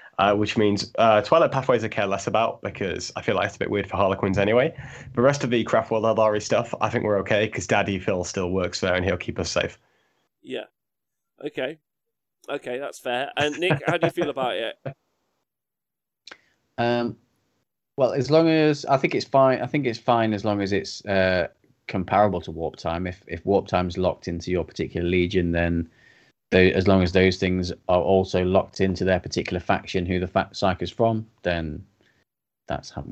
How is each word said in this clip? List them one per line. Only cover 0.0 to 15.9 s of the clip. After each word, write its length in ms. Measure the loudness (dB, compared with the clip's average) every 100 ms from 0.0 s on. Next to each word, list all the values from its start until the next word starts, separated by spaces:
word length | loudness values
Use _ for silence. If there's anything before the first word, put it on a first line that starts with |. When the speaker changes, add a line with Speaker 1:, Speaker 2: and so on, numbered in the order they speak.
| -10 0
Speaker 1:
uh, 180 | 2 2
which 220 | 0 2
means, 340 | 2 0 -4 2
uh, 240 | 4 4
Twilight 300 | 4 4 4
Pathways 300 | 0 0 0
I 40 | 0
care 180 | -2 -2
less 220 | -2 -4
about, 340 | -2 -2 -4
because 500 | -10 -6 -6 -6 -8 -8
I 60 |
feel 140 | -2 -2
like 120 | -2
it's 80 | -4
a 40 |
bit 100 | -4
weird 200 | -4 -4
for 60 | 0
Harlequins 420 | 0 0 -2 0
anyway. 380 | 2 2 0 -4 -16 -18 -10 2
The 60 |
rest 220 | 2 2 0
of 40 |
the 140 | -2
Craftworld 400 | 0 0 0 0
Eldari 380 | 0 2 2 2
stuff, 320 | 0 -2 -2 -4
I 80 | -2
think 160 | -2 0
we're 140 | -2
okay, 280 | 0 0 0
'cause 180 | -4 -2
Daddy 340 | 0 0 -2
Phil 240 | -2 -4 -4
still 260 | -4 -2
works 300 | -2 -2 -2
there 140 | -2 0
and 100 | 0
he'll 100 | -2
keep 220 | -4 -6
us 100 | -4
safe. 300 | -2 -4 -6 _ _ _ _ _ _
Speaker 2:
Yeah. 240 | -14 -12 -12 _ _ _ _ _ _ _ -12
Okay. 340 | -8 -8 -8 _ _ _ _ _ _ -10
Okay, 300 | -10 -8 -8
that's 200 | -10 -10
fair. 320 | -6 -4 -4 -2
And 200 | -2 0
Nick, 220 | 0 0 0
how 80 | 0
do 120 | -2
you 40 |
feel 180 | -2 -4
about 260 | -2 -2 -2
it? 180 | -6 -8 -14
Speaker 3:
<laughs> 100 | -14 _ _ _ _ _ _ _ _ _